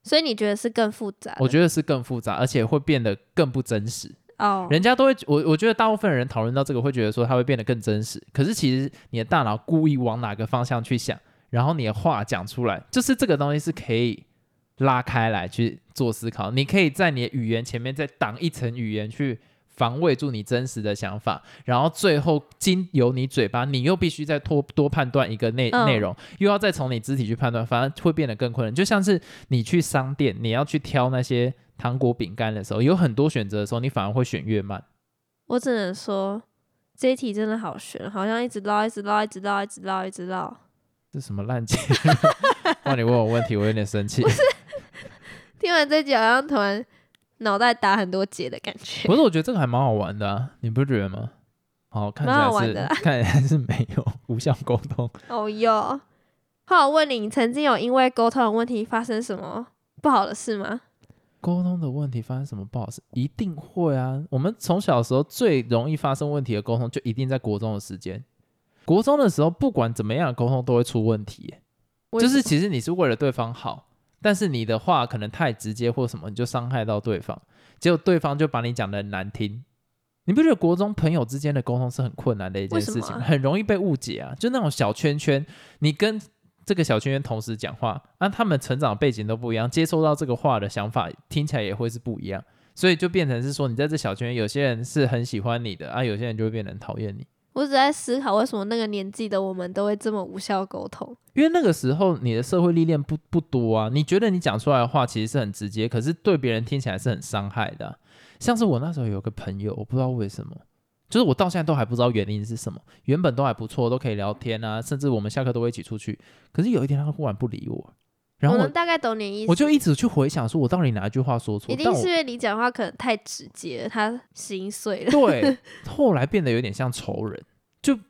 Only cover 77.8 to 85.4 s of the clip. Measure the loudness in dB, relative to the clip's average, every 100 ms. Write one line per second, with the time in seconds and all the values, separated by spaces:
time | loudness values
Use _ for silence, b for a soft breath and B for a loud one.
77.8 | 2 2 4 2 2 0 0 0 -4 -2
78.8 | -4 -4 -6 -6 -8 -6 -6 -6 -16 _
79.8 | _ _ _ _ 0 4 6 4 4 2
80.8 | 0 0 0 2 -2 -4 -2 -2 0 -2
81.8 | -2 -4 -6 -2 -2 -2 -4 -6 -2 -2
82.8 | -2 -4 -6 -6 0 2 2 0 0 0
83.8 | 0 -2 -4 -10 -10 -4 -2 0 -2 0
84.8 | -2 0 0 0 0 0